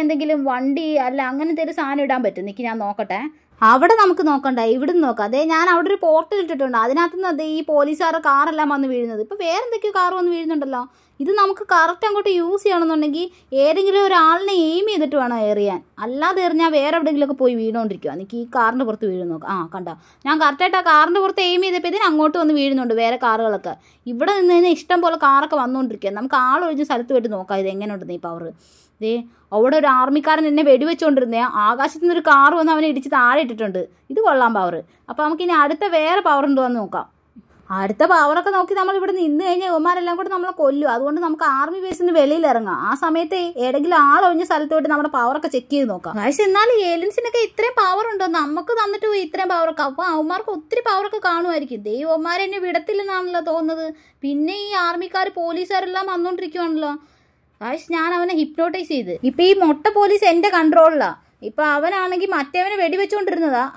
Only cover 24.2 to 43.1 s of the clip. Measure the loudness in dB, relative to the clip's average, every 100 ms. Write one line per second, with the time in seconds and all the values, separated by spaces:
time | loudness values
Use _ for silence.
24.2 | 0 2 4 6 4 2 0 2 2 2
25.2 | 4 4 2 -2 -2 -2 -4 -4 -6 -6
26.2 | -2 0 2 2 0 -4 -2 -4 0 -2
27.2 | -2 -6 -6 -4 -4 -6 -8 -10 -10 -10
28.2 | -10 -10 -12 -16 _ _ _ -8 -4 -4
29.2 | -6 _ -4 2 4 4 4 4 2 0
30.2 | 2 2 2 2 6 6 4 0 2 2
31.2 | 2 -2 -2 0 0 2 -2 0 0 2
32.2 | 4 6 6 4 2 2 0 -2 -2 2
33.2 | 4 4 0 -4 -6 -6 -8 _ -6 0
34.2 | 2 4 2 2 -2 -4 -10 _ -12 -4
35.2 | -2 -2 0 2 2 0 0 0 2 0
36.2 | 2 2 2 2 0 -2 -4 -8 -10 _
37.2 | _ -20 _ _ -8 -6 -4 2 4 4
38.2 | 4 2 0 0 0 -2 -2 -2 -2 -2
39.2 | 0 0 0 -2 0 0 0 0 -2 -4
40.2 | -4 -4 -6 0 0 2 -2 -2 -2 -2
41.2 | -4 -2 0 0 -2 -4 -6 -2 2 4
42.2 | 4 2 2 0 -2 -4 -4 -2 0